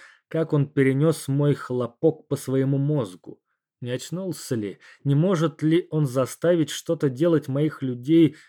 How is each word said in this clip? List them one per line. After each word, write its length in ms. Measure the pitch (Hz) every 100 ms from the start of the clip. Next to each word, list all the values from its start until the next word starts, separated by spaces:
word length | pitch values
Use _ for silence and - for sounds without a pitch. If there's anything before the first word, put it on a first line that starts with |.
| - _ _
как 260 | 160 160
он 120 | 151 143
перенёс 640 | - 135 135 160 147 -
мой 260 | 139 147
хлопок 760 | 139 - 127 117 - 160 147 _
по 80 | 131
своему 420 | - 131 135 139
мозгу. 640 | 143 151 101 90 - - _ _ _ _
Не 80 | 120
очнулся 640 | 120 - 165 190 151 -
ли? 240 | 120 101 - - -
Не 100 | 139
может 480 | 139 180 175 165 160
ли 240 | 156 170 -
он 160 | 156 143
заставить 640 | 131 123 - 165 175 143
что-то 400 | - - 160 147
делать 380 | 123 170 156 151
моих 340 | 135 151 -
людей 540 | 131 123 127 165 156 -